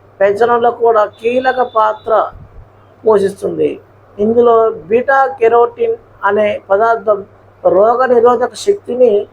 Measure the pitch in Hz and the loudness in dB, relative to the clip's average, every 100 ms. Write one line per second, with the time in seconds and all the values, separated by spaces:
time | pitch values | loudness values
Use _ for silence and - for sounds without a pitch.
0 | _ - 196 202 233 240 233 240 233 220 | _ -2 -2 0 0 2 0 0 0 2
1 | 208 - 226 254 262 254 247 220 214 214 | 0 0 0 0 -2 -2 -2 0 -2 -2
2 | 233 214 156 - - - - _ - _ | -2 -2 -2 -8 -20 -20 -20 _ -20 _
3 | 226 208 196 - 190 160 151 135 - _ | 0 2 0 -4 -8 -4 -4 -6 -16 _
4 | _ - 208 233 240 226 226 196 160 226 | _ -4 -2 2 2 2 0 -4 -4 -2
5 | 247 269 269 202 226 240 240 240 233 226 | 0 0 0 0 0 2 0 -2 -6 -6
6 | - - 196 208 208 208 - 196 226 226 | -10 -6 -2 0 -2 -4 -2 0 0 -2
7 | 208 202 196 _ - _ 185 180 220 247 | -2 -4 -6 _ -20 _ 0 2 2 2
8 | 254 240 240 233 247 - 208 202 - 240 | 0 2 2 2 -2 -6 -4 -4 -2 0
9 | 247 208 - | 2 0 -4